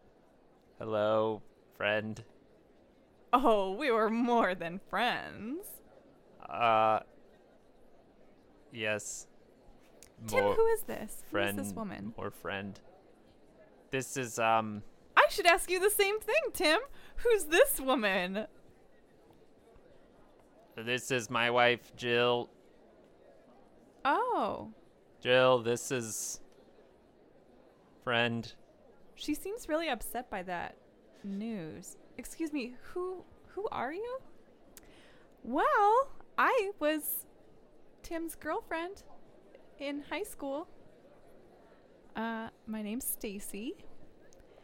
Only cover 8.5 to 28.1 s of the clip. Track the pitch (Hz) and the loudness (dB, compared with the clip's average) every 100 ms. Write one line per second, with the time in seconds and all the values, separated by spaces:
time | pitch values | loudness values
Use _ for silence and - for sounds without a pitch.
8.5 | - - 117 107 104 - - - - - | -20 -18 -6 -2 -2 -4 -10 -14 -20 -20
9.5 | - - - - - - - 113 523 508 | -20 -20 -20 -20 -20 -20 -16 0 4 4
10.5 | - 453 440 - - 214 - - 208 202 | 6 4 4 -2 -8 -10 -12 -4 0 0
11.5 | 202 202 196 208 - 101 - 98 - 82 | 0 -4 -6 -8 -8 -10 -8 -10 -8 -6
12.5 | 98 101 98 - - - - - - - | -6 -6 -12 -18 -20 -20 -20 -20 -20 -20
13.5 | - - - - 135 127 139 120 120 113 | -20 -20 -20 -6 -4 -4 -4 -4 0 4
14.5 | 113 110 104 - - - - 554 - 349 | 4 2 -6 -12 -18 0 4 6 6 4
15.5 | 359 - 359 392 403 392 427 - 571 523 | 4 2 0 2 2 2 0 0 0 0
16.5 | - 311 330 539 - - - 480 427 311 | 0 2 2 0 -12 -10 -2 2 2 4
17.5 | 339 587 - 262 254 208 190 180 196 - | 6 6 4 0 0 2 0 -2 -4 -8
18.5 | - - - - - - - - - - | -12 -20 -20 -20 -20 -20 -20 -20 -20 -20
19.5 | - - - - - - - - - - | -20 -20 -20 -20 -20 -20 -20 -20 -20 -20
20.5 | - - - 113 123 - 131 110 120 120 | -20 -18 -10 -2 -2 0 -2 0 0 2
21.5 | 123 120 120 - - 123 120 120 120 - | 6 6 4 -2 -8 0 4 4 2 0
22.5 | - - - - - - - - - - | -12 -20 -20 -20 -20 -20 -20 -20 -20 -20
23.5 | - - - - - 262 330 494 381 214 | -20 -20 -20 -20 -4 0 2 2 0 0
24.5 | - 220 - - - - - 123 127 127 | -2 -8 -16 -20 -20 -20 -6 4 6 8
25.5 | 127 113 120 - 131 113 104 - - - | 6 4 -2 -2 -4 -4 -6 -8 -10 -14
26.5 | - - - - _ _ _ _ - _ | -20 -20 -20 -20 _ _ _ _ -20 _
27.5 | - - _ _ - - | -20 -20 _ _ -12 -2